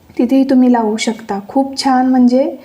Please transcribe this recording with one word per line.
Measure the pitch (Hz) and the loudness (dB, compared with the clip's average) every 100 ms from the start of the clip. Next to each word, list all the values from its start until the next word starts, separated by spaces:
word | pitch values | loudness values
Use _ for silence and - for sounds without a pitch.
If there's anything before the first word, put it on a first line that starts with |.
| _ - | _ -4
तिथेही | 240 269 269 | 0 0 2
तुम्ही | 262 254 | 2 4
लावू | 240 214 220 | 2 0 -4
शकता. | - 220 - 202 202 | -6 -8 -8 -10 -4
खूप | 269 277 269 | -4 -4 -4
छान, | 269 254 262 | -2 0 0
म्हणजे, | 254 247 254 302 - | 2 4 2 0 -6